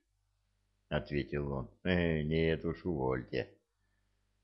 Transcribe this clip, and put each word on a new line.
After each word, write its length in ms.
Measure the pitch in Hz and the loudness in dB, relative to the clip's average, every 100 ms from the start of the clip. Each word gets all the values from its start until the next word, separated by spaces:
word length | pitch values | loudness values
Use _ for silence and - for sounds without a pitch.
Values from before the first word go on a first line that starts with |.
| _ _ _ _ _ _ _ _ _ | _ _ _ _ _ _ _ _ _
ответил 640 | 78 - 71 65 73 71 | -6 -2 -4 -2 -2 -2
он, 180 | 69 64 - | -4 -6 -6
«э, 400 | 92 90 85 80 | 0 2 4 2
нет 400 | 76 80 80 80 85 | 2 2 4 2 -2
уж, 200 | 80 92 | -4 -4
увольте. 640 | 78 64 64 62 64 - - _ _ _ _ _ _ _ _ | -2 0 -2 -2 -4 -6 -10 _ _ _ _ _ _ _ _